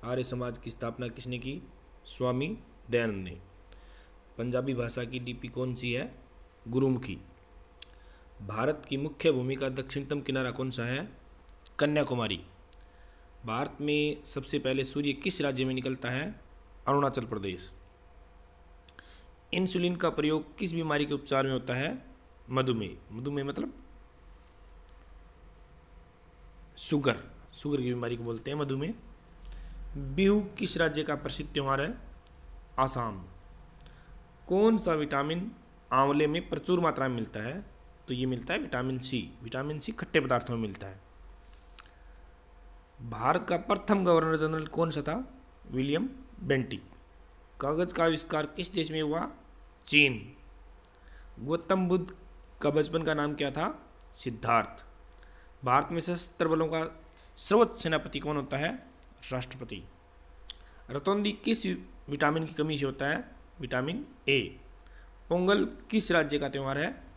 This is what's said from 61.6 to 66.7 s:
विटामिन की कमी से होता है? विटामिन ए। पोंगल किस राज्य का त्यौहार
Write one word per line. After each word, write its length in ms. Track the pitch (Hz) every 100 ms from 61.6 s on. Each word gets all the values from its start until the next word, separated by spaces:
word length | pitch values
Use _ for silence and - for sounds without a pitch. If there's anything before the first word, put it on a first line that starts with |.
| 190 180 - - -
विटामिन 380 | 143 147 160 160
की 80 |
कमी 240 | - 151 147
से 80 | 139
होता 200 | 135 139
है? 180 | 170 - - - -
विटामिन 460 | 127 127 135 208 294 - -
ए। 300 | 139 98 - - - - - - - -
पोंगल 360 | 175 185 202 - - -
किस 200 | 220 -
राज्य 260 | 170 147 147
का 100 | 143
त्यौहार 300 | 139 135